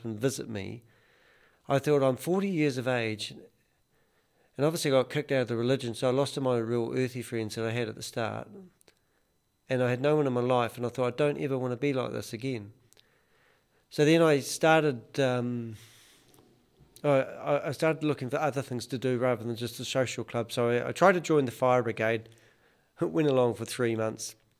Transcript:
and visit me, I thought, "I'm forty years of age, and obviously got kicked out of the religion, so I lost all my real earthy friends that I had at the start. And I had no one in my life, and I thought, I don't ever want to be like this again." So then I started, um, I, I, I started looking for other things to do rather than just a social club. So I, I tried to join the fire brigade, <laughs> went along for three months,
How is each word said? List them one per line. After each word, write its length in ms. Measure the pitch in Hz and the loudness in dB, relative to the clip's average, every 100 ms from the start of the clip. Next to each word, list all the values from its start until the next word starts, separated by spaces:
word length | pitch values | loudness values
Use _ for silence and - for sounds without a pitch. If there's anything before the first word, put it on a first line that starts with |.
and 160 | 117 107 | -8 -2
visit 280 | 131 127 - | -2 -2 -6
me, 360 | 107 95 113 - _ _ _ _ _ _ _ - | -8 -8 -10 -14 _ _ _ _ _ _ _ -2
I 120 | 139 | -2
thought, 240 | 147 147 | 2 2
"I'm 120 | 135 127 | 4 0
forty 340 | - 185 196 | -2 0 0
years 280 | 175 151 127 | 2 0 0
of 100 | 120 | -2
age, 460 | 123 113 107 - - - _ _ _ _ _ _ _ _ _ _ - | -2 -2 -4 -8 -14 -20 _ _ _ _ _ _ _ _ _ _ 0
and 100 | 143 | 0
obviously 260 | 165 151 | 2 4
got 180 | 135 123 | 4 4
kicked 220 | 151 139 | -2 0
out 120 | 135 | 0
of 40 | 120 | 0
the 80 | 117 | 0
religion, 400 | 120 131 123 110 | 2 0 -2 -2
so 140 | 127 | 0
I 20 | |
lost 260 | 127 139 - | 2 0 0
all 60 | |
my 140 | 131 123 | 0 0
real 360 | 113 120 117 131 | 0 0 0 -2
earthy 280 | 127 123 | -2 -4
friends 320 | 113 117 110 117 | -6 -6 -4 -4
that 100 | 113 | -4
I 60 | |
had 180 | 117 113 | -2 -4
at 60 | 107 | -6
the 80 | |
start. 440 | - - 110 107 120 196 185 _ _ _ _ _ _ _ _ _ _ | -10 -4 -4 -4 -10 -16 -20 _ _ _ _ _ _ _ _ _ _
And 140 | 131 | 0
I 80 | 123 | 0
had 120 | 123 | 2
no 160 | 143 151 | 2 4
one 100 | 143 | 2
in 60 | |
my 80 | 123 | 0
life, 360 | 123 123 117 - | 2 2 0 -4
and 80 | 120 | -6
I 40 | |
thought, 180 | 123 123 | -2 -4
I 100 | 120 | 0
don't 240 | 147 143 | 0 0
ever 160 | 151 131 | -4 -2
want 140 | 127 | -4
to 60 | 120 | -2
be 140 | 143 | 0
like 200 | 131 120 | 0 -2
this 220 | 117 104 | -6 -8
again." 380 | 113 131 120 101 - _ _ _ _ _ _ _ _ _ _ _ | -8 -6 -6 -10 -18 _ _ _ _ _ _ _ _ _ _ _
So 160 | - 151 | 2 4
then 160 | 165 | 6
I 200 | 165 143 | 6 4
started, 800 | 123 - 165 160 151 123 - - | 2 0 4 6 4 -2 -6 -2
um, 560 | 135 123 123 120 117 110 - - - _ _ - _ _ _ _ _ - | 0 0 -2 -4 -8 -12 -18 -20 -20 _ _ -20 _ _ _ _ _ -4
I, 60 | 147 | 2
I, 580 | 135 127 - 147 143 160 | 2 2 -4 -2 -2 -2
I 20 | |
started 320 | 131 160 147 | 0 0 0
looking 260 | 151 143 127 | -2 -2 -2
for 80 | 143 | -2
other 240 | 151 131 | -2 -2
things 260 | 131 123 - | -6 -8 -6
to 100 | 131 | -4
do 200 | 131 123 | -2 0
rather 260 | 127 117 | 0 0
than 120 | 110 113 | -4 -6
just 240 | 120 113 | -8 -8
a 60 | 120 | -6
social 380 | 135 120 - | -2 -2 -4
club. 280 | 117 120 110 | -6 -6 -4
So 180 | - 120 | -2 0
I, 200 | 120 120 | 0 -2
I 20 | |
tried 220 | - 180 | 4 4
to 80 | 180 | 4
join 240 | 156 156 131 | 2 2 2
the 60 | |
fire 320 | - 127 123 | 0 2 4
brigade, 460 | 120 110 113 113 - - _ _ _ | 2 -2 0 0 -4 -18 _ _ _
<laughs> 360 | _ _ _ | _ _ _
went 260 | 170 160 151 | -2 2 2
along 280 | 131 123 107 | 4 2 0
for 100 | 113 | -6
three 300 | - 120 110 | -2 -2 0
months, 400 | 110 110 - - _ _ | -2 -4 -12 -14 _ _